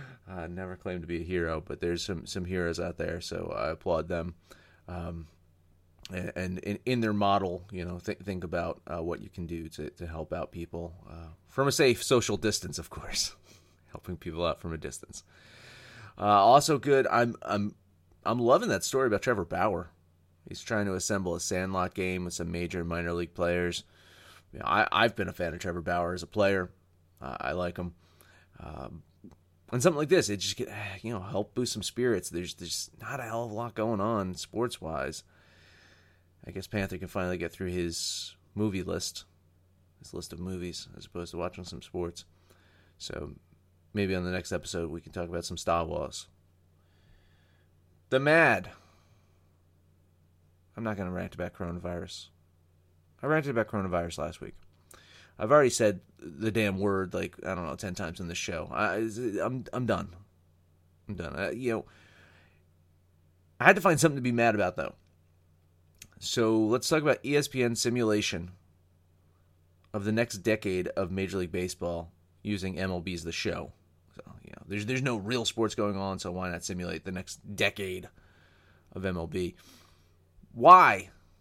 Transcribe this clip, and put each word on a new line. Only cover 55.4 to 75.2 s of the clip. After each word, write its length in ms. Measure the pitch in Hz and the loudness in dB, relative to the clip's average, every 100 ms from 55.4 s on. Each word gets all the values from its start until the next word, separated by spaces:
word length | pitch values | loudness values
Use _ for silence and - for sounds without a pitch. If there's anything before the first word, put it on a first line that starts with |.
I've 100 | 110 | 6
already 200 | 147 131 | 8 8
said 300 | - 110 92 - - | 6 4 4 -6 -18
the 320 | - 71 110 | -14 -4 0
damn 260 | 113 104 95 | 2 2 2
word, 340 | 101 95 92 | 2 2 0
like, 220 | 92 90 - | -2 -4 -6
I 120 | 82 90 | -6 -4
don't 100 | 82 | -4
know, 80 | |
ten 200 | - 98 | -6 -6
times 260 | 90 87 87 | -6 -6 -6
in 80 | 87 | -6
the 60 | 87 | -6
show. 340 | - 85 82 | -4 -6 -4
I, 260 | 71 104 98 113 107 123 95 | -2 0 0 -2 -2 -4 -2
I'm, 220 | 104 127 - | -2 -4 -6
I'm 140 | 123 120 | -4 0
done. 280 | 90 87 - - _ _ _ _ _ _ _ - | 0 -2 -12 -20 _ _ _ _ _ _ _ -12
I'm 60 | |
done. 200 | 98 80 | -8 -6
I, 160 | 71 92 | -4 -4
you 220 | 107 127 | -2 -2
know, 120 | 110 - - - - - - - _ _ _ _ _ _ _ _ _ _ - | -2 -4 -18 -20 -20 -20 -20 -20 _ _ _ _ _ _ _ _ _ _ 6
I 60 | |
had 120 | 180 196 | 8 8
to 60 | |
find 160 | 185 151 | 6 6
something 180 | 160 139 | 4 4
to 60 | |
be 100 | 123 | 0
mad 220 | 120 117 | 4 4
about, 220 | 107 90 - | 4 2 0
though. 180 | 69 - _ _ _ _ _ _ _ _ _ - - - | -8 -8 _ _ _ _ _ _ _ _ _ -20 -20 -12
So 400 | - 123 110 110 | -4 2 4 6
let's 300 | 107 123 - | 4 2 2
talk 140 | 160 | 2
about 220 | 147 123 | 4 2
E 120 | 135 147 | 2 2
S 120 | 147 | 2
P 140 | 131 | 2
N 120 | 120 | 2
simulation 800 | 117 123 123 110 104 - 90 90 92 _ _ _ _ _ _ _ _ _ _ _ _ _ | 2 0 2 4 2 2 -4 -8 -14 _ _ _ _ _ _ _ _ _ _ _ _ _
of 120 | 107 | -4
the 80 | 101 | 0
next 260 | 110 117 98 | 0 0 0
decade 500 | 107 107 101 92 90 | 0 2 2 0 -2
of 220 | - 92 | -2 -2
Major 280 | 92 95 95 | -2 -2 -2
League 140 | 87 | -2
Baseball 580 | 90 90 - 87 85 85 _ _ _ | -2 -4 -4 -4 -4 -8 _ _ _
using 360 | 104 101 95 87 | -4 -4 -4 -2
M 120 | 95 | -2
L 100 | 90 | -2
B's 240 | 85 85 | -4 -6
The 80 | 82 | -6
Show. 400 | - 101 85 - - _ _ _ | -4 -2 -4 -6 -14 _ _ _
So, 80 | - - - | -20 -18 -18
you 100 | - | -18
know, 100 | - - | -18 -8
there's, 200 | 101 104 | -6 -2
there's 160 | 131 | 0
no 140 | 135 | 0
real 280 | 113 | -2